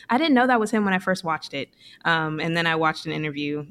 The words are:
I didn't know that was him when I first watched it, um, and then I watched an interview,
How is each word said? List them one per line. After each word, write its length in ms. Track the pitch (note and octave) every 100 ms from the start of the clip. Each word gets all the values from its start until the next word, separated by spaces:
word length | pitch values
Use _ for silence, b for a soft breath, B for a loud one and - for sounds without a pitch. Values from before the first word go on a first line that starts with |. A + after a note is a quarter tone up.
| B
I 80 | B3
didn't 160 | D#4+ B3
know 100 | B3+
that 140 | B3
was 100 | G#3+
him 160 | G#3+ G3+
when 80 |
I 60 | F#3
first 240 | F#3+ F#3
watched 320 | E3 D#3 - C#3
it, 140 | - B B B E3
um, 340 | E3 D#3 D#3
and 160 | E3 E3+
then 120 | E3
I 80 | D#3+
watched 320 | D#3 D#3 D#3+
an 60 |
interview, 520 | D3+ D3+ D3 D3 D3 D3